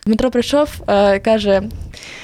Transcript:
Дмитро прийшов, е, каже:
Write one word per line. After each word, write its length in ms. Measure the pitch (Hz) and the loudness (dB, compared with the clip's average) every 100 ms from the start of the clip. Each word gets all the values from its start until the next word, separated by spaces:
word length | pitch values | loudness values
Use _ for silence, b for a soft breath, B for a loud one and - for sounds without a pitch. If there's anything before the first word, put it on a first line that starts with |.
| - | -2
Дмитро 240 | 220 254 | 0 0
прийшов, 380 | 240 226 285 294 - - | 0 0 0 0 -4 0
е, 300 | 202 202 196 | 2 4 2
каже: 440 | 226 220 202 196 208 - - B B B | 2 0 2 0 0 -10 -14 B B B